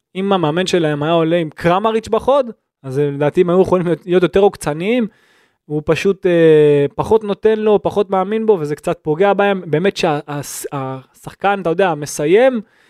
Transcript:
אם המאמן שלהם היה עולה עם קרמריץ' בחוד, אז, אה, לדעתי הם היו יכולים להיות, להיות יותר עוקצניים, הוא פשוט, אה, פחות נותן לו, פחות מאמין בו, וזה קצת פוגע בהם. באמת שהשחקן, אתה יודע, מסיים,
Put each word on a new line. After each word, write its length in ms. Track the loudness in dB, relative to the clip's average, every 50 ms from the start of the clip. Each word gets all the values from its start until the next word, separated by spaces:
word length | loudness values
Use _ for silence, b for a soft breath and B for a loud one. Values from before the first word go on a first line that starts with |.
| _ _ _
אם 180 | -6 -2 -2
המאמן 340 | 0 0 0 0 0 -2 -2
שלהם 360 | 0 0 0 0 0 -2 -2
היה 100 | -2 0
עולה 240 | 0 0 0 0 0
עם 140 | -2 -2 -6
קרמריץ' 580 | -8 -4 0 0 0 2 0 -2 -2 -2 -4 -2
בחוד, 380 | -4 -2 0 2 0 0 0 -2 -10 _ _ _ _ _
אז, 160 | -14 -8 -4 -2
אה, 120 | -2 -2
לדעתי 300 | -2 -2 -2 0 2 2
הם 100 | 2 2
היו 120 | 4 2
יכולים 240 | 4 2 2 0 0
להיות, 200 | -2 -4 -4 _
להיות 160 | 0 0 2
יותר 180 | 2 2 2 2
עוקצניים, 680 | 2 2 0 -2 -6 -6 -6 -4 -2 -2 0 0 -2 -4 b b b b b b b b b b _
הוא 180 | -8 -8 -6 -2
פשוט, 420 | -2 -2 0 0 -2 -2 0 0
אה, 600 | 0 2 4 6 6 6 6 6 4 4 2 0 -2 -2
פחות 300 | -6 0 0 0 0 0
נותן 340 | -2 -8 0 0 0 0 2
לו, 200 | 2 2 2 2
פחות 280 | 0 -2 -2 -2 -2 0
מאמין 360 | -2 -2 -2 -2 -4 -2 0
בו, 100 | 0 0 0
וזה 160 | 0 -6 -8
קצת 220 | -6 -4 -6 -6 -4
פוגע 300 | _ -4 0 2 2 2
בהם. 300 | 2 2 2 0 0 -2 -4
באמת 300 | -4 -2 0 0 -2 -2
שהשחקן, 1600 | 0 -2 -2 -2 -4 -6 -8 -10 -10 -10 -10 -14 -12 -12 -10 -8 -8 -8 -8 -10 -12 -14 _ _ _ -20 -20 -12 _ -2 -2 -2 0
אתה 80 | -2 -2
יודע, 240 | 0 2 0 0 0
מסיים, 680 | -4 -8 -10 -6 -4 0 2 4 4 4 4 2 0 -8 b b b b